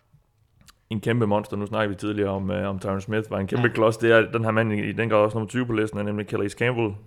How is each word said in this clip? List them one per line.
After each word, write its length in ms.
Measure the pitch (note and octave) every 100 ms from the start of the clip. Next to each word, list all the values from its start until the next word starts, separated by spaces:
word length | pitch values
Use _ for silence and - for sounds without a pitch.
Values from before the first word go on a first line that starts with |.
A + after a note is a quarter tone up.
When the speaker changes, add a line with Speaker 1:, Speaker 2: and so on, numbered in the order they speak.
| _ _ _ _ _ _ - _ -
Speaker 1:
en 100 | A2
kæmpe 260 | A#2 A#2+ G#2+
monster. 300 | G#2 G#2+ G2+
Nu 80 | G2+
snakker 240 | A2 G#2
vi 60 | G2
tidligere 340 | G#2 G#2+ G2
om, 220 | G2 F#2+
øh, 180 | F#2+ G2
om 100 | F#2+
Tyron 220 | G2+ F#2+
Smith 300 | G2 G#2+ G#2+
var 80 | G2+
en 80 | F#2+
kæmpe 200 | A#2+ B2
Speaker 2:
Ja. 60 |
Speaker 1:
klods. 240 | A#2 A2+ A2
Det 140 | A2+
er 200 | A2+ G2+
den 120 | A#2
her 80 | A2
mand 220 | A2 A2+
i, 160 | G#2 G#2
i 20 |
den 180 | G2+ A2+
grad 100 | G#2+
også 180 | G#2+ A2+
nummer 120 | G#2
tyve 160 | B2 A#2+
på 80 |
listen, 260 | A2 G#2+ G2+
er 40 |
nemlig 240 | G#2 G#2 G2+
Calais 240 | G#2+ G2+
Campbell, 420 | - A#2+ A#2+ A2 G2+